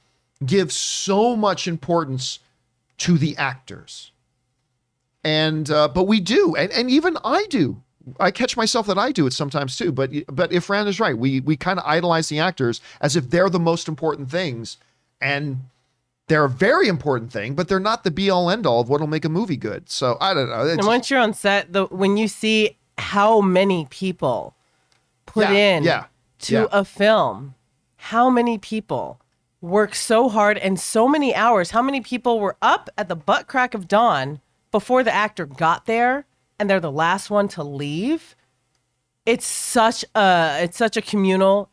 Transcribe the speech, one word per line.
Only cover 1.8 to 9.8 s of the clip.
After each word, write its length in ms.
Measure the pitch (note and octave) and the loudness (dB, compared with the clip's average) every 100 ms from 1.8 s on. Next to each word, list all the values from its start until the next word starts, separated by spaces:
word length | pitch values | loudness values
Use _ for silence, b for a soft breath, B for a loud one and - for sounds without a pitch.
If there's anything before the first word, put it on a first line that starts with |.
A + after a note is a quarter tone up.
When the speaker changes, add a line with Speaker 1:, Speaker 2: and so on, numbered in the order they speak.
| - E3+ D3 C3 C3 - _ _ _ _ _ - | -2 -2 -2 -6 -8 -10 _ _ _ _ _ -6
Speaker 1:
to 180 | - E3 | 0 2
the 180 | C#3+ - | 2 -2
actors. 720 | C#3 C3+ - G2 - - - _ _ _ _ _ _ _ _ _ _ _ | -6 -6 -14 -20 -18 -20 -20 _ _ _ _ _ _ _ _ _ _ _
And, 460 | D#3 D#3 D#3 D#3 D3 | -2 0 0 -2 0
uh, 180 | D3+ D3+ | 2 2
but 160 | C3+ | 2
we 160 | F#3 A3 | 2 2
do. 340 | F3 C#4+ F#4 D3+ | 2 2 2 2
And, 140 | F3+ | -2
and 180 | - B3 | -2 2
even 260 | C4+ E4+ D#4+ | 2 2 -2
I 220 | A3 E4 G#4+ | -2 -2 0
do. 320 | C4+ B2+ G2 _ _ - - | 0 0 -2 _ _ -20 -2
I 100 | F#3 | -2
catch 260 | - B3+ - | 0 -2 0
myself 300 | A3 A#3 G3+ | 0 0 0
that 120 | F#3+ | 0
I 120 | B3 | 0
do 160 | B3+ C3+ | 2 0
it 60 | |
sometimes 440 | - C#3+ C#3+ C3+ | 0 -4 -4 -4
too. 140 | - | -4